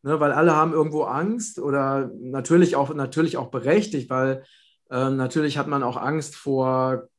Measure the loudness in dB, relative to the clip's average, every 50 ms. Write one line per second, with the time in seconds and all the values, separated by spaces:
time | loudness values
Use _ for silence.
0 | -2 -2 0 2 2 2 4 4 4 6 6 4 4 2 2 0 0 0 0 -2
1 | -2 -2 -2 -2 -2 -2 -2 -4 -6 -10 -8 -6 -4 -2 0 0 0 0 0 -2
2 | -2 -4 -8 -12 -12 -8 -6 -6 0 4 6 6 6 6 4 0 0 -2 -2 -6
3 | -6 -4 0 0 0 0 0 -4 -6 -6 -6 -4 0 2 2 2 2 0 -6 -6
4 | -4 -2 -2 0 0 0 -2 -4 -8 _ _ _ _ _ _ _ _ _ -2 -2
5 | 0 0 0 0 -2 0 0 0 -2 0 -2 -2 -2 -2 -2 -2 -2 -2 -4 -4
6 | -4 -2 -4 -4 -6 -8 -14 -10 -4 -2 0 0 2 2 2 2 0 0 -2 -4
7 | -6 _ _